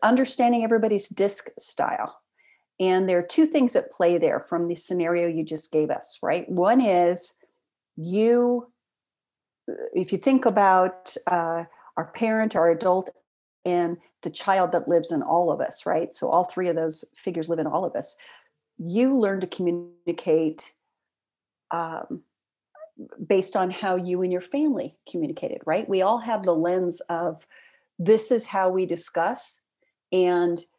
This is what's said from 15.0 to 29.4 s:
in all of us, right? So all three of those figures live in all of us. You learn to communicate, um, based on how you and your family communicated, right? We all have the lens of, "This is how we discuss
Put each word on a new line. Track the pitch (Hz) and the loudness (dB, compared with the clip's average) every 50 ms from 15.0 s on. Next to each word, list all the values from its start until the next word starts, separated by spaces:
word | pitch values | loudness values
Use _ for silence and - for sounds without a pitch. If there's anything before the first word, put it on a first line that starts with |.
| 160 - | 2 0
in | 170 143 | -2 -4
all | - - 160 175 175 165 | -2 0 2 2 2 2
of | - - | 0 0
us, | - - - - - | -2 -6 -6 -6 -4
right? | 175 175 160 175 - | -2 -2 -2 -2 -4
So | - - - - | -6 -6 -2 0
all | - 175 180 | 2 2 2
three | 180 - 185 185 175 | 0 -2 -4 -2 -2
of | 160 | 0
those | 165 160 160 156 - - - _ | -2 -2 -4 -6 -8 -14 -20 _
figures | - - 196 170 170 160 170 | -12 -8 -6 -6 -4 -4 -4
live | 170 160 | -2 -2
in | 151 | -2
all | 151 151 175 190 | -2 -2 -2 -2
of | - - | -4 -4
us. | - - - - - - - - - _ _ _ _ _ _ _ | -6 -8 -10 -12 -18 -20 -20 -20 -20 _ _ _ _ _ _ _
You | - 165 170 180 226 254 262 277 | -12 -8 -4 0 2 2 4 4
learn | 254 220 196 196 190 | 2 2 0 0 -2
to | 180 175 | -4 -6
communicate, | - - 180 175 175 175 175 - - _ - 175 165 - - 180 160 165 160 156 156 - - - _ _ _ _ _ _ _ _ _ _ _ _ _ _ _ _ _ _ _ - | -6 -4 -2 -2 -2 -4 -6 -12 -18 _ -8 -8 -8 -4 0 2 2 2 2 0 -4 -6 -12 -20 _ _ _ _ _ _ _ _ _ _ _ _ _ _ _ _ _ _ _ -8
um, | - 170 165 165 165 - - - - - - _ _ _ _ _ _ _ _ _ _ - 622 - _ - - - - - - | -6 -6 -4 -6 -8 -10 -10 -10 -12 -12 -14 _ _ _ _ _ _ _ _ _ _ -20 -20 -20 _ -20 -20 -18 -16 -8 -2
based | - 202 190 185 - - | 0 0 0 0 0 -2
on | 196 185 185 | -2 -2 -2
how | 185 - 214 190 180 | -4 -4 -4 -2 -2
you | 185 180 180 180 180 | -2 -2 -2 -2 -2
and | 185 180 | -2 -2
your | 180 180 | -2 -4
family | 180 - - 285 311 302 247 - 117 156 - _ _ - | -4 -4 -2 0 0 0 0 -2 -4 -8 -10 _ _ -10
communicated, | - 170 156 - 156 - - - - - - | -6 -6 -4 -6 -6 -6 -8 -8 -8 -6 -4
right? | 156 160 202 220 - | -2 -2 -2 -2 0
We | 196 190 | 0 2
all | 185 202 233 233 | 2 2 0 0
have | 220 240 226 208 190 | -2 -4 -4 -2 0
the | 180 170 | 0 2
lens | 160 165 175 180 185 185 175 170 - - - | 2 2 0 0 0 -2 -2 -4 -6 -6 -6
of, | 170 165 175 165 160 - _ _ - - - _ _ _ _ _ _ - | -4 -4 -4 -4 -6 -8 _ _ -20 -20 -20 _ _ _ _ _ _ -2
"This | 170 190 220 220 220 - | 2 4 4 4 4 2
is | 247 226 - | 0 0 0
how | - - 190 190 185 | -2 -2 0 0 2
we | 185 190 185 | 2 0 -2
discuss | - 170 170 - - - 170 165 202 254 - | -2 -4 -6 -8 -6 -2 -2 -2 -2 -2 -6